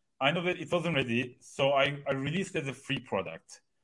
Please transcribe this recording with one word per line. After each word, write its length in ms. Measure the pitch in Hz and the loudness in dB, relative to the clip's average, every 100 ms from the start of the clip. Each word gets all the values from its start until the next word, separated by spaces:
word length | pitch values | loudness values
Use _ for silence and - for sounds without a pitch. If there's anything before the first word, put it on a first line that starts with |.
| _ - | _ 0
I 120 | 135 | 2
know 100 | 175 | 2
that 180 | 175 160 | 0 -2
it 100 | 156 | 0
wasn't 280 | 175 165 147 | 0 2 0
ready, 400 | 117 117 127 - | 2 0 -2 -6
so 320 | - - 139 | -10 0 4
I, 320 | 139 139 143 143 | 4 2 0 -4
I 60 | |
released 440 | 135 139 165 190 156 | -2 -2 -2 -2 -4
it 60 | |
as 40 | 139 | -4
a 60 | |
free 260 | 127 - 139 | -6 -6 -6
product. 640 | 123 101 85 82 - - _ _ | -2 -2 -2 -8 -16 -20 _ _